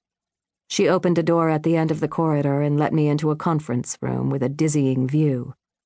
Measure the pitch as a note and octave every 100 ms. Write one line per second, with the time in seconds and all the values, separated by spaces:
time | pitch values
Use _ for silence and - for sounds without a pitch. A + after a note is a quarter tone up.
0 | _ _ _ _ _ _ - - F3 F3+
1 | F3+ E3+ E3 E3+ D#3+ D3+ D#3+ E3 D#3 D#3
2 | D3 - D#3+ D3 C#3+ C#3 D3 D3 D3+ D#3+
3 | D3+ D3 D#3 D#3 F3+ D#3+ D3+ B2 A#2+ -
4 | C3 B2 C3 C3+ B2+ C#3+ D#3+ D3 C3+ B2+
5 | C3 D3+ D3+ B2+ A#2+ - _ _